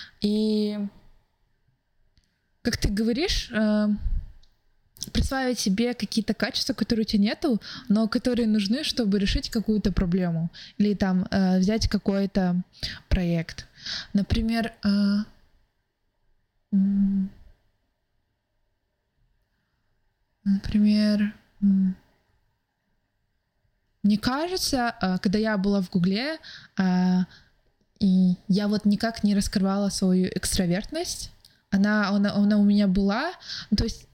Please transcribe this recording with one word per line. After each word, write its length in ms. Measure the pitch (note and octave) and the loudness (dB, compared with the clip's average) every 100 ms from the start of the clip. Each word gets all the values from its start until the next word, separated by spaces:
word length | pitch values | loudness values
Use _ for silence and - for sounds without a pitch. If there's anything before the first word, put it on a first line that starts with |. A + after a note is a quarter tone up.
| - _ | -18 _
И, 580 | G#3 G#3+ G#3+ G#3+ G#3 G#3 G3+ - - - _ _ _ _ _ _ _ _ _ _ _ _ _ _ | -2 0 0 0 -2 -4 -8 -10 -20 -20 _ _ _ _ _ _ _ _ _ _ _ _ _ _
как 140 | A#3 - | -6 -2
ты 120 | - | -2
говоришь, 640 | G3+ A3+ A#3+ F4 - - | 0 0 0 -2 -4 -4
э, 360 | G#3+ G#3+ G#3+ G#3+ G#3 - - - - - _ _ _ _ _ - | 0 2 2 0 0 0 -2 -4 -14 -20 _ _ _ _ _ -6
присваивать 460 | - - C4+ B3+ A#3+ | -2 -2 -2 -2 -2
себе 340 | G#3 F#3+ A#3+ | -2 0 -2
какие-то 400 | - G#3 A3 G#3 | -4 -4 -4 -4
качества, 380 | G#3 G#3+ - - | -4 -4 -4 -6
которые 300 | A#3 G#3+ A3+ | -4 -2 -2
у 40 | A3 | 0
тебя 180 | G#3 | 0
нету, 360 | G#3 D4+ E4 G#3+ - - - | 0 0 -2 -2 -4 -10 0
но 200 | G#3 A3+ | 0 2
которые 380 | B3 B3+ A#3+ A3 | 0 -2 0 2
нужны, 360 | G#3+ G3 C4 | 0 0 -2
чтобы 340 | D#4 - G#3+ G3+ | -2 -2 0 0
решить 320 | G3 C#4 - | 2 0 -2
какую-то 420 | A3+ G3 G#3+ G3 | -4 0 0 0
проблему 580 | - F#3 F#3+ F3+ E3 E3+ - - - | 0 0 0 0 -2 -4 -8 -10 -2
или 160 | G#3 | 0
там, 320 | G3 F#3+ F#3 - | 2 0 0 0
э, 280 | G3 F#3+ F#3 | 0 2 2
взять 300 | F#3 A3 - | 2 0 0
какой-то 720 | G3+ - G3 G3 G3+ F3+ F3+ - - - - - | 0 -2 -2 -2 0 0 -2 -4 -10 -12 -12 -2
проект. 580 | F#3+ F3 E3+ D#3+ - - - - - - | 0 2 -2 -4 -12 -20 -18 -14 -12 -4
Например, 580 | G3+ F#3+ A#3 A3+ A3+ A3 - | -4 0 0 0 -2 -4 -4
э, 60 | G3+ G3+ G3+ G#3 G#3+ - _ _ _ _ _ _ _ _ _ _ _ _ _ | 0 2 2 0 -4 -12 _ _ _ _ _ _ _ _ _ _ _ _ _
м, 580 | G3 G3 G3 G3 G3 F#3+ - - - _ _ _ _ _ _ _ _ _ _ _ _ _ _ _ _ _ _ _ _ _ _ _ _ _ _ _ _ | 0 2 2 2 0 -2 -8 -20 -20 _ _ _ _ _ _ _ _ _ _ _ _ _ _ _ _ _ _ _ _ _ _ _ _ _ _ _ _
например, 880 | G3+ G3 - G#3 G#3 G#3+ G#3 G#3 G#3 G#3+ _ - | -2 0 0 2 4 4 2 2 -2 -6 _ -2
м, 360 | G3+ F#3+ F#3 F#3 _ _ _ _ _ _ _ _ _ _ _ _ _ _ _ _ _ _ _ _ | 2 4 2 -2 _ _ _ _ _ _ _ _ _ _ _ _ _ _ _ _ _ _ _ _
мне 160 | G3+ G#3 | 0 0
кажется, 760 | B3 C4+ F4 F4+ - C4 A#3+ - | 0 -2 -2 -4 -2 -2 -2 -2
э, 180 | F#3 F#3 | -2 -2
когда 200 | G3+ G#3 | 0 0
я 200 | A3 G#3 | 0 0
была 240 | G3 G3+ | 0 0
в 80 | F3+ | 0
Гугле, 480 | F#3 F3+ G3 C#4 D#4+ - - - - | 0 0 0 -4 -8 -14 -20 -8 -2
э, 400 | F#3 F3+ F#3 F3+ F3+ - _ _ _ _ _ - | 0 2 2 2 0 -8 _ _ _ _ _ -2
и 360 | G3 F#3 F#3 F3+ - | 2 4 4 2 0
я 200 | F#3+ G#3 | 0 2
вот 160 | G#3 | 0
никак 380 | G3+ G3+ A3+ - | 2 2 0 0
не 100 | G3+ | 0
раскрывала 540 | G3+ - G3 F#3+ G3 G3+ | 2 0 0 0 0 -2
свою 380 | - F#3+ F#3 F#3 | 0 2 2 2
экстравертность. 960 | - - - F3 F3+ - D#4 F4 - - - - _ _ | -2 -2 0 0 -2 -4 -6 -6 -8 -12 -18 -20 _ _
Она, 380 | G3 G3+ G#3+ G3 | 2 2 2 2
она, 260 | G#3 G3+ | 0 0
она 220 | G3 G3+ G#3 | 2 2 4
у 60 | |
меня 220 | G3+ G#3 G3+ | 4 4 4
была. 460 | F#3 G3 G#3+ E4 - - - - | 2 2 0 -4 -8 -14 -14 -2
Ну, 60 | G#3+ | -2
то 80 | |
есть, 220 | A3+ - - | -2 -6 -16